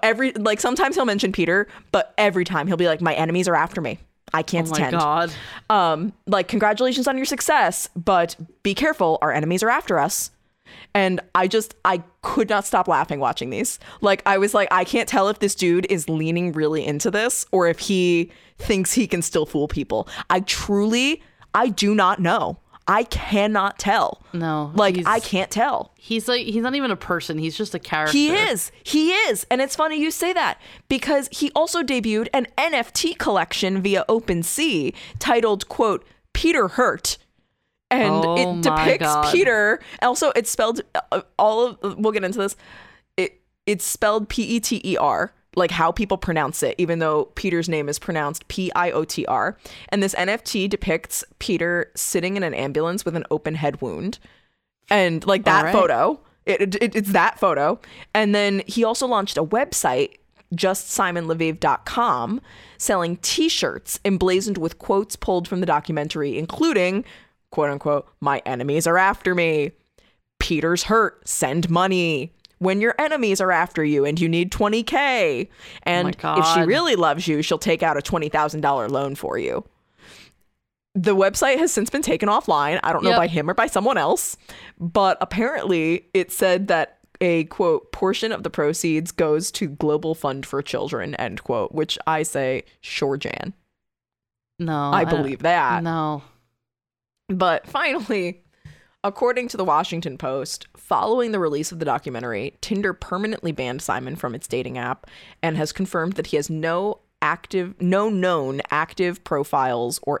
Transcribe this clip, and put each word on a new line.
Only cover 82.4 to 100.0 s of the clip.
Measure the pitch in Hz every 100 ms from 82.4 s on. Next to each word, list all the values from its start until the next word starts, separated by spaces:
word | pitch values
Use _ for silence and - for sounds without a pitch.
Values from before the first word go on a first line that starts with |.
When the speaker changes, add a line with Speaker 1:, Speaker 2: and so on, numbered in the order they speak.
| - 151 143 156
Speaker 1:
I | -
don't | -
know | 190
Speaker 2:
Yep. | 175
Speaker 1:
by | 170
him | 165 151
or |
by | 196 277
someone | 190 220 220
else, | 151 349 - - - - - -
but | 170 202 190 -
apparently | - 190 240 - 196 170 160 170 -
it | 190 175
said | - 190 180 196
that | 165 - _ _ -
a, | 180 165
quote, | 156 - 175 156 -
"portion | - 190 196 226
of | 214
the | 160
proceeds | - 151 165 165 156 170
goes | - 156 151 196
to | - 160
Global | 147 151 151 160
Fund | 160 143 135
for | - 139
Children," | - - 143 120 90
end | - 117 92
quote, | - 117 95
which | 156 156 - -
I | 156
say, | 160 143 131 131 - _
"Sure, | - - 139 139
Jan." | - - - - _ _ _ _ _ _ _ _ _ -
Speaker 2:
No, | 165 151 143
Speaker 1:
I | 185
Speaker 2:
I |
don't | 165 170
Speaker 1:
believe | 139 131
that. | 165 175 131 117
Speaker 2:
No. | 165 165 156 147 - _ _ _ _ _ _ _ _ _ -
Speaker 1:
But | 185 185 160 -
finally, | 277 320 269 214 208 175 180 _ _ - - _ _
according | 202 196 247 247 240
to | 214
the |
Washington | 170 151 185 170